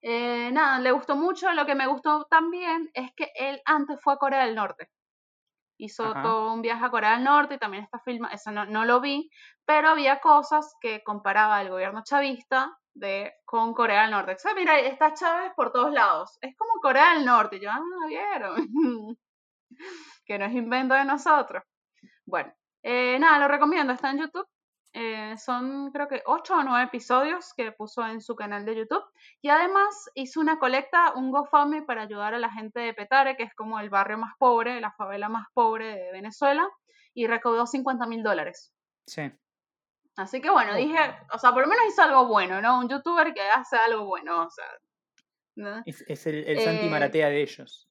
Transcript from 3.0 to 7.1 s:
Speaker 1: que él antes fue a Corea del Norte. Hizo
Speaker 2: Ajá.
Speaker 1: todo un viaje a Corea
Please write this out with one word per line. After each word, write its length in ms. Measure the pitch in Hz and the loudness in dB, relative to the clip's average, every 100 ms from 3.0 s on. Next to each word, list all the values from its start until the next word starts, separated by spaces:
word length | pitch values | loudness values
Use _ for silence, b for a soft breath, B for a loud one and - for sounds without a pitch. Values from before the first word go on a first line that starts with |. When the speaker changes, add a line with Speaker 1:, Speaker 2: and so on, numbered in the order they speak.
| 254 - | -12 -8
Speaker 1:
que 140 | 294 | -10
él 260 | - 269 277 | -6 -6 -6
antes 340 | - 302 285 285 | 0 0 0 -2
fue 140 | - | 0
a 20 | 277 | 2
Corea 280 | 277 269 | 0 0
del 100 | 247 | 0
Norte. 360 | 220 196 - 156 _ _ _ _ _ _ _ _ _ | -2 -6 -8 -20 _ _ _ _ _ _ _ _ _
Hizo 280 | 220 - | -18 -8
Speaker 2:
Ajá. 180 | 226 143 | -6 -2
Speaker 1:
todo 300 | 226 220 220 | -2 0 -2
un 100 | 226 | -4
viaje 220 | 226 226 | -4 -2
a 60 | 240 | -2
Corea 220 | 240 214 | 0 2